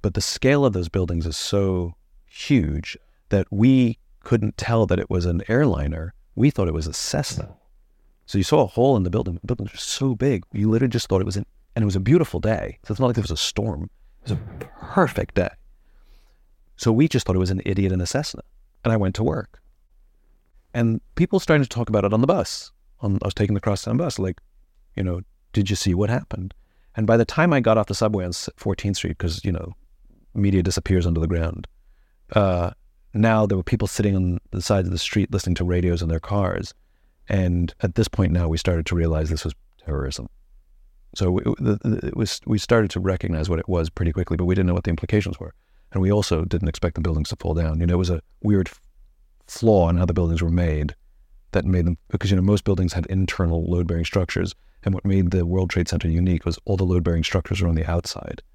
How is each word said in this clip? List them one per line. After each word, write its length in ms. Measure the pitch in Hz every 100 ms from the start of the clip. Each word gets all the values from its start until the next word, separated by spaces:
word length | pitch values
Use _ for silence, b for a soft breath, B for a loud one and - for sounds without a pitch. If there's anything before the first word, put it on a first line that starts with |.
But 140 | 98
the 60 | 95
scale 440 | - - 131 143
of 80 | 135
those 160 | 95 82
buildings 380 | 98 90 85 85
is 100 | -
so 560 | - 101 98 92 87 - _ -
huge 720 | _ - - 135 76 76 - - _ _ _
that 160 | 98 90
we 480 | 101 123 131 120 117 _ -
couldn't 340 | - 117 107 -
tell 300 | - 113 98
that 100 | 92
it 140 | -
was 160 | 92 87
an 160 | 87 -
airliner. 680 | 117 147 73 71 80 82 - _
We 160 | - 139
thought 180 | - 87
it 60 |
was 140 | 80 80
a 60 |
Cessna. 640 | 71 - 139 139 - - - _ _ _ _ _ _
So 140 | - 101
you 40 |
saw 200 | 92 151
a 40 | 107
hole 300 | - 131 123
in 60 |
the 80 | 90
building. 240 | 101 92 85
The 20 |
building 240 | 104 123 101
was 120 | -
so 320 | - - 135
big, 280 | 113 135 104 -
you 160 | 104 107
literally 220 | 113 131
just 180 | 113 -
thought 140 | 95
it 40 |
was 120 | 95 98
an, 80 | - _ _
and 80 | -
it 20 |
was 100 | 104
a 40 | 95
beautiful 400 | 95 170 156 80
day. 400 | 107 107 - -
So 60 | -
it's 80 | 101
not 60 |
like 100 | 127
there 60 | 117
was 80 | 85
a 80 | 82
storm. 540 | - - 107 76 90 _ - _
It 80 | -
was 80 | -
a 260 | - - - -
perfect 540 | - - 165 - 92
day. 160 | - 90 - - - _ - - - _ _ _ _ _
So 160 | - 120
we 160 | 113 156
just 200 | 123 -
thought 80 |
it 40 | 92
was 120 | 92
an 100 | 92 -
idiot 240 | 98 95
in 100 | 92
a 60 | 87
Cessna. 340 | 135 151 - - - _ _
And 80 | 117
I 60 | 113
went 160 | 95
to 80 | 87
work. 380 | 113 - - - _ _ _ _ _ _ _ _ _ _ _
And 300 | 120 117 113 -
people 240 | - 180 190
started 240 | - 151
to 60 | 135
talk 200 | 123 113
about 160 | 104
it 80 | 98
on 80 | 110
the 60 | 131
bus. 440 | - - - - _ _ _
On, 160 | 101 98
I 20 |
was 80 | 101
taking 220 | - 104
the 40 | 101
crosstown 380 | - 98 - 117
bus, 220 | 165 -
like, 200 | 95 85 _ _ _ _ _
you 60 | -
know, 200 | 92 87 - _ _
"Did 160 | - 98
you 80 |
see 200 | 98 101
what 160 | 87 104
happened?" 420 | 120 - - 92 - _ _ _
And 120 | - 107
by 100 | 113
the 80 |
time 280 | 113 - 175
I 60 | 143
got 200 | 113 110
off 80 | 104
the 80 |
subway 280 | 104 107 101
on 60 | 90
S-, 220 | 90 -
Fourteenth 420 | - 101 95 101 98
Street, 200 | 87 87
'cause, 260 | 85 82
you 80 | 98
know, 220 | 85 85 - - _ - - _
media 260 | - 101 95
disappears 460 | 87 - - 92 85
under 120 | 82
the 80 | 82
ground, 400 | 85 82 85 - _ - _ _ _ -
uh, 360 | 107 98 87 87 - _ _ _
now 320 | 101 113 110 104
there 100 | 95
were 60 |
people 240 | - 117 101
sitting 280 | - 104
on 220 | 98 92 90 _
the 100 | 92
sides 260 | - 101 90
of 40 |
the 80 | 92
street 320 | - 107 95
listening 240 | 98 -
to 80 | 85
radios 400 | 90 90 87 85
in 40 | 85
their 120 | 80
cars. 560 | - 101 92 90 - - _ _ _ _ -
And 460 | 98 90 87 85 -
at 140 | 92
this 120 | 101 110
point 240 | - 90
now, 160 | 87 82
we 120 | 80
started 260 | - 85
to 100 | 80
realize 360 | 87 82 78 78
this 140 | 80
was 100 | 78 - _ _
terrorism. 460 | - 71 67 - 60 - _ - _ - - _ -
So 160 | - 92
we, 100 | 90 117 -
the, 220 | 123 101
the, 240 | 113 107 -
it 60 |
was, 260 | - 107 -
we 140 | - 107
started 320 | - 117 104
to 80 | 95
recognize 500 | 92 92 92 80 78
what 80 | 82
it 100 | -
was 220 | 90 82
pretty 220 | - 87
quickly, 260 | 85 87 82
but 80 |
we 80 | 87
didn't 140 | 92 90
know 80 |
what 80 | 87
the 80 | 87
implications 480 | 82 - 107 95 -
were. 160 | 80 - _ _ _
And 60 | 98
we 80 | 95
also 340 | 104 - 78
didn't 220 | 80 85 80
expect 260 | - 87
the 80 | -
buildings 280 | 85 78 78
to 60 | -
fall 180 | 85
down. 240 | 80 80 78
You 80 | 85
know, 80 |
it 20 | 90
was 140 | 90
a 100 | 85 - _
weird 240 | 107 101 90
f-, 120 | - - - - _ _ _ _
flaw 420 | - 113 101 85
in 80 | 85
how 80 |
the 80 | 90
buildings 300 | 87 85 82
were 80 | 85
made 420 | 87 85 78 73 - _ _ _ - _
that 120 | 101
made 220 | 92 90 85
them, 100 | 87 _
because, 200 | - 92
you 60 |
know, 80 | 95
most 200 | 92 104
buildings 300 | - 92 90
had 140 | 90 -
internal 580 | 95 92 - 85 82
load-bearing 400 | 82 87 85 85
structures. 480 | 82 101 90 92 90 - - _
And 100 | -
what 100 | 98
made 280 | 101 95 90
the 160 | 92 85
World 240 | 92 92
Trade 160 | 92 85
Center 200 | 82 85
unique 380 | 82 92 85
was 140 | 85 -
all 120 | - 95
the 60 |
load-bearing 400 | 92 90 85 85
structures 360 | 76 92 - 95
were 80 | 87
on 60 |
the 160 | 80 80
outside. 540 | 85 - - 50 - -